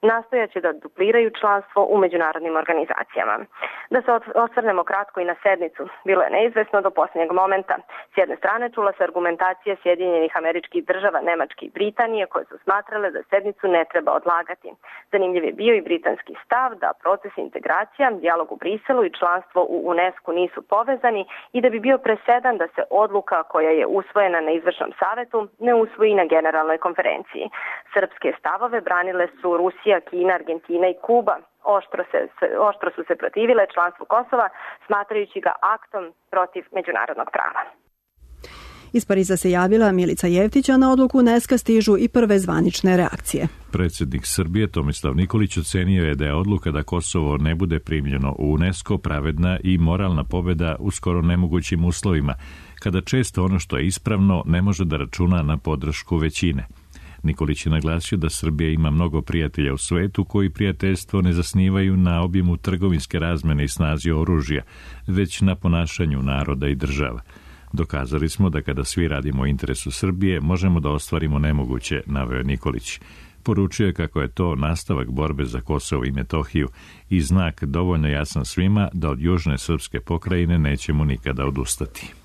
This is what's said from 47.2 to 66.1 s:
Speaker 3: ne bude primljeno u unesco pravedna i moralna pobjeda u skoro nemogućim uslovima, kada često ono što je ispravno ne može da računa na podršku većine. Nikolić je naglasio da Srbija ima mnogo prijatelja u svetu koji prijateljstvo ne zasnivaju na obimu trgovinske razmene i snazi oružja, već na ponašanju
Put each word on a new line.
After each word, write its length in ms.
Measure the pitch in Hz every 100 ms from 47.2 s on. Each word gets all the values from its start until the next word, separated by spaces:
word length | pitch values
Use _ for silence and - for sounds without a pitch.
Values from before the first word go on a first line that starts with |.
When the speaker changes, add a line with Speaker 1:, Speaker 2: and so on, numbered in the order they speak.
| 73 73
Speaker 3:
ne 180 | 78 82
bude 240 | 92 80
primljeno 560 | - 78 69 67 67 67
u 140 | 73
unesco 440 | 76 87 92 - 98
pravedna 600 | - 76 73 78 90 90
i 140 | 92 92
moralna 460 | 82 87 98 82
pobjeda 520 | 67 87 90 85 85 76
u 120 | 76
skoro 300 | - - 87
nemogućim 640 | 82 87 90 87 80 85 85
uslovima, 480 | 85 101 82 69 - - - - -
kada 180 | - 92
često 420 | - 131 127 -
ono 160 | 92 95
što 180 | - 64
je 80 | 78
ispravno 580 | - - 107 98 90 -
ne 160 | 85
može 240 | 98 87 90
da 120 | 76
računa 460 | 65 - 90 90
na 140 | 73 76
podršku 600 | - 76 71 76 - 85
većine. 500 | 78 - 87 67 58 - - - - -
Nikolić 420 | 76 76 76 76 -
je 60 |
naglasio 460 | 80 78 85 - 98
da 120 | 80
Srbija 420 | - 82 76 80
ima 180 | 80 78
mnogo 300 | 76 85 76
prijatelja 520 | - 82 76 - 71
u 40 | 67
svetu 480 | - 87 98 95 92
koji 240 | 104 98
prijateljstvo 720 | - 101 92 95 92 - 101
ne 120 | 90
zasnivaju 640 | 85 87 98 95 95 95 95
na 260 | 90 85
obimu 340 | 87 95 90 85
trgovinske 600 | - 92 98 82 - 90
razmene 440 | 82 82 80 73
i 40 | 71
snazi 440 | - 80 76 80
oružja, 500 | 78 80 85 67 73 - - - - -
već 340 | 95 95 -
na 140 | 98 95
ponašanju 640 | 90 85 80 - 85